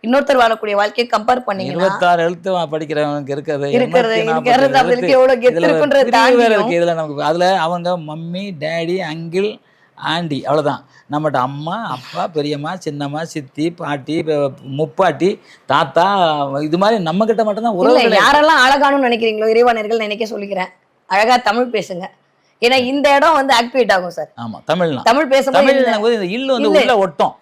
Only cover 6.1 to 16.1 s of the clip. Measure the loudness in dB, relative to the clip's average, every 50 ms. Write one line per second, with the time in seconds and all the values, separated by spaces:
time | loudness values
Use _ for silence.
6.1 | 2 4 4 4 4 4 4 4 2 2 0 0 0 0 0 0 -2 -2 -4 -8
7.1 | -6 -4 -2 -2 0 0 2 2 2 0 0 -2 -4 -4 -4 -4 -6 -6 -6 -10
8.1 | -12 -12 -10 -10 -10 -10 -10 -10 -12 -10 -8 -6 -6 -6 -4 -4 -4 -6 -6 -8
9.1 | -10 -10 -10 -6 -4 -4 -4 -4 -6 -10 _ _ _ _ _ _ _ -10 -6 -4
10.1 | -4 -4 -4 -4 -6 -6 -4 -2 -2 0 0 -2 -4 -4 -10 _ _ _ _ _
11.1 | -6 -4 -4 -2 -2 -2 -2 -2 -4 -8 -8 -8 -8 -8 -8 -8 -10 -10 -12 -14
12.1 | -8 -8 -8 -6 -4 -4 -4 -4 -6 -6 -6 -8 -10 -8 -10 -10 -8 -8 -8 -6
13.1 | -6 -8 -8 -8 -10 -12 -12 -12 _ -6 -6 -6 -6 -6 -8 -8 -8 -8 -6 -6
14.1 | -6 -4 -2 -2 -2 0 -2 -2 -4 -8 -14 -12 -6 -6 -6 -6 -2 0 0 0
15.1 | 0 0 0 -2 -2 -2 _ _ -20 _ _ _ 0 0 0 2 2 2 2 2